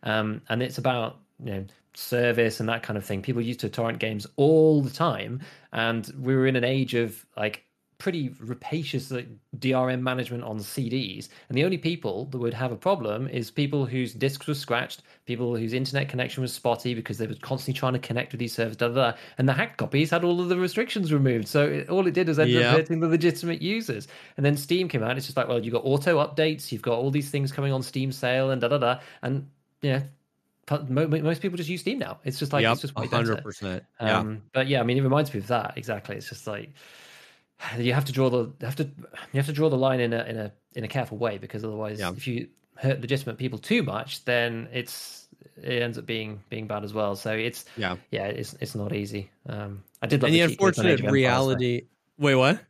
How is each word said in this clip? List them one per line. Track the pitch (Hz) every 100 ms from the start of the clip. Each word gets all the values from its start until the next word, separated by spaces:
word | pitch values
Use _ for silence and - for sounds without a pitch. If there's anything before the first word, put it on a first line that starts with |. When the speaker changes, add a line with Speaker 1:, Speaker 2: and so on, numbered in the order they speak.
Speaker 1:
Um, | 117 110 107 107 -
and | 117
it's | 123 -
about, | 123 123 113 - _ _
you | 123
know, | 98 98 _ _
service | - - 120 120 120 113 110
and | 107
that | 117
kind | - 104
of |
thing. | 98 98
People | 95 117
used | 117 120
to | 107
torrent | - 113 113
games | 110 107 101 -
all | 143 160 156 151
the | 139
time. | - 165 107 104 127 - - _
And | - 113 117 104 139
we | 127 135
were | 131
in |
an | 131
age | 120 135 127
of, | 120 117 - - -
like, | 107 107 _ _ _ _
pretty | - 170 131 120
rapacious, | 113 127 - 156 151 131 -
like, | 127 120 113 _ 135
D | 127
R | 131 127
M | 127
management | 127 127 120 120
on | 120 107
C | 101 - 120
Ds. | 127 110 98 - - _
And | 127
the |
only | 170 180
people | 156 170 107 95 143
that | 127
would | 120
have | 117 127
a | 110
problem | 180 196 110 107 135
is | 127 113
people | - 143 147 127
whose | 127 123
discs | 113 - 139 -
were |
scratched, | 143 - 120 - - _ -
people | - 120 123 120
whose | 113
internet | 123 135 139 135
connection | 127 127 131
was | 127
spotty | - 123 120 123
because | 117 110 101
they | 110
were | -
constantly | - 131 - 131
trying | 131
to | 127
connect | - 120 131
with | 110
these | 120
servers, | - 113 110
da, | 120
da, | 123 123
da. | 117 - -
And | 131
the |
hacked | 131 233 -
copies | 113 139 156
had | 170
all | 175 175
of | 180
the | 180
restrictions | 185 196 247 214 175
removed. | 151 135 117 104
So | 151 147
it, | 147 143
all | 180 185
it |
did | 156 175
was | 151
end | 156
Speaker 2:
Yep. | 123 120
Speaker 1:
up | 135
hurting | 160 165
the | 165
legitimate | 160 165 156 170 165
users. | 165 220 226 110 - - - -
And |
then | 143 143
Steam | 143 180 180
came | 131
out. | 110 127
It's |
just | 139 139
like, | 120
well, | 120
you've | 113
got | 117 135
auto | 139 143 160
updates, | 147 147 160 156 -
you've | 143
got | 123 117
all | 135
these | 143 139
things | 143 139
coming | 139 139
on | 135
Steam | 127 139 135
sale | 131 123 127 135
and | 131
da, | 123
da, | 117
da. | 120 127 - -
And, | 127 139 139 _ _ _
you | 147
know, | 131 139 - _ _ _ _ -
pu-, | 147 147
mo-, | 131 160
mo-, | 156
most | 151 165
people | 196 175
just | 160
use | 180
Steam | - 269
now. | - -
It's | - 135
just | 143
like, | 143
Speaker 2:
Yep, | 113
Speaker 1:
it's | 120
just | 143
way | 139 -
better. |
Speaker 2:
a | 120 113 110
hundred |
percent. | 110 101 98 90 - _
Yeah. | 110 110
Speaker 1:
Um, | 107 107 101
but | 131 135
yeah, | 139
I |
mean, | 117 127
it |
reminds | 135 143 143
me | 107
of | 104
that. | 120 101 -
Exactly. | 113 104 - 101
It's | -
just | 104 -
like, | 104 113 143 - - - - - _ _ _
<sighs> | - 117
you | 120
have | 127
to | 139
draw | 131 131
the, | 123 120 -
have | 120 139
to, |
you | 143 - 117 - - 135
have | 143
to |
draw | 147 156
the | 131
line | 135 131
in | 120
a, | 117
in | 113 113
a, | 104 - _
in | -
a | 110
careful | 139 117 107
way, | 117 101
because | 98 107
otherwise, | 110 107 107 107
Speaker 2:
Yeah. | 92
Speaker 1:
if | 101 -
you | 120 - _ _ -
hurt | 135 135
legitimate | 120 135 131 110
people | 127 113
too | - 233
much, | 139 101 127 - -
then | 120 117 113 113
it's, | 127 117 - - - - _ - -
it | - 123
ends | 120 117
up |
being, | 110 113 107 104 -
being | 113 107
bad | 107
as | 101
well. | 107 104 98
So | 113
it's, | 110 117 - - -
Speaker 2:
Yeah. | 98 90 -
Speaker 1:
yeah, | 107 98
it's, | 113 120 -
it's | -
not | 113 101
easy. | 104 101 101 95 _ -
Um, | 107 104 101 - _
I | 113
did | 143
love | 139
Speaker 2:
And |
Speaker 1:
the | 165
Speaker 2:
the | 170
Speaker 1:
cheat | -
codes | 190 170
on | 180
Age | 139
Speaker 2:
unfortunate |
Speaker 1:
of |
Empires, | 135
though. |
Speaker 2:
reality. | 139 127 123 135 131 123 120 - _ _ -
Wait, | 143
what? | 135 131 208 -